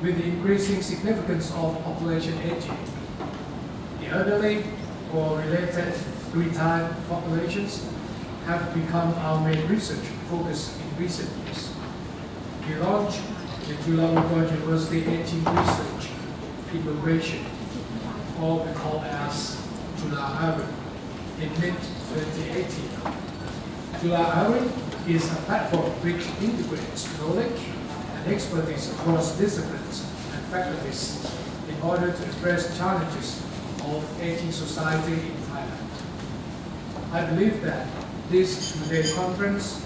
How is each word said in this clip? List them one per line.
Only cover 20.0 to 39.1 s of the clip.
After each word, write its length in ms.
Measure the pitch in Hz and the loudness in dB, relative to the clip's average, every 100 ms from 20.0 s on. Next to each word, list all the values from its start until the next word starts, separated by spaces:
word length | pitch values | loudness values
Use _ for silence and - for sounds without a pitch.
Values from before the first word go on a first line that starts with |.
| 151 143 139 143 | -2 -2 -2 0
Arin, 320 | 151 - - - - - - - - - | 2 2 -2 -6 -8 -8 -8 -8 -8 -6
in 80 | 156 156 | -4 0
mid-twenty 920 | 180 180 - - - 156 151 156 160 | 0 0 -4 -6 -4 -2 -2 -2 -2
eighteen. 380 | 165 180 - 147 - - - - - - - - - - - | 0 -2 -2 -4 -4 -4 -4 -6 -8 -6 -6 -6 -8 -6 -2
Chula 240 | 170 170 | 2 4
Arin 480 | 170 170 208 247 254 - - - - | 4 6 6 6 4 0 -4 -4 2
is 200 | 165 - | 4 4
a 60 | 160 | 0
platform 480 | - 214 - 165 - - 170 | 2 0 2 2 2 0 0
which 200 | 175 - - | 0 -2 0
integrates 800 | 208 220 165 - - - - 151 | 0 2 -2 -2 -4 -6 -6 -4
knowledge 400 | 151 190 240 - - - - - - - | 0 2 2 -2 -4 -6 -6 -6 -6 -4
and 180 | 180 | 0
expertise 600 | 202 - 165 160 151 - | 0 2 0 0 -2 -2
across 440 | - 165 165 160 - | 0 4 4 4 4
disciplines 680 | 202 - 160 147 - - - - - | 4 4 -2 -4 -6 -6 -6 -6 -6
and 120 | - - | -6 -4
faculties 880 | 180 185 - - - - - - - - - - | -2 -2 -2 -4 -4 -4 -4 -4 -6 -6 -6 -6
in 140 | 147 | -2
order 300 | 165 175 175 | 2 4 2
to 100 | 175 - | 0 -4
address 480 | - 175 170 - - | 0 2 2 2 0
challenges 680 | 180 185 160 - - - - - - - | 2 2 0 -2 -4 -6 -6 -6 -6 -6
of 380 | 147 151 151 - | -2 -2 -4 -4
aging 300 | 170 165 165 | -2 0 -2
society 600 | 156 156 - 160 160 165 | -2 -4 0 2 2 2
in 220 | 160 - - - | 0 -2 -4 -6
Thailand. 400 | - - - - - - - - - - - - - - - - | -6 -6 -6 -8 -8 -8 -6 -6 -6 -6 -8 -8 -8 -6 -6 -2
I 140 | 165 160 | 0 2
believe 360 | 170 214 208 | 6 6 4
that 240 | 151 143 - - - - - | 0 -2 -4 -6 -8 -8 4
this 440 | 180 185 - - | 6 6 2 -2
two-day 380 | 156 151 160 156 | -2 0 2 4